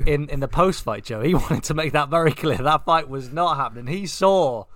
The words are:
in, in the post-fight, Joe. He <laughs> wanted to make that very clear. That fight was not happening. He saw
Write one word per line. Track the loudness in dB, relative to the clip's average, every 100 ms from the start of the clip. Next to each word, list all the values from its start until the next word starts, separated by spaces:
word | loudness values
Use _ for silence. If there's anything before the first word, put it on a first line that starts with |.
in, | 2 2 -2
in | -4
the | -2
post-fight, | 2 2 2 -4 -6
Joe. | -6 -2
He | 2
<laughs> | 2
wanted | 2 -2
to | -2
make | -4 -2
that | 0 0
very | 2 2
clear. | 2 0 0
That | 2 0
fight | 2 0 0
was | -10 -8
not | -2 0 0
happening. | -4 -6 -8
He | -6 -6
saw | 0 2 4 2 0 -8